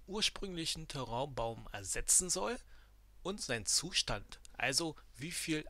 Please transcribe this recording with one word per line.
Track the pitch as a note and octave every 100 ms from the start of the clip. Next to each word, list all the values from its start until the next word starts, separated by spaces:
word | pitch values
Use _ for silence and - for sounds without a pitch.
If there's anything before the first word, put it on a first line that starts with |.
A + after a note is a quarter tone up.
| -
ursprünglichen | G3+ G3+ - G3+ F3 D#3+ D#3+ D#3
Terrainbaum | C#3+ A#2 A#2 C#3+ A#2+ A2+ A2+ A2
ersetzen | G#2 G2 A#2+ - - F3+
soll, | F3+ G#3 B3 - - - - - -
und | F3 G#3
sein | - A#2 F#2+
Zustand, | - E3 - - A2 - - - -
also | B2 C3+ E3 - - -
wie | D3+
viel | - - D#3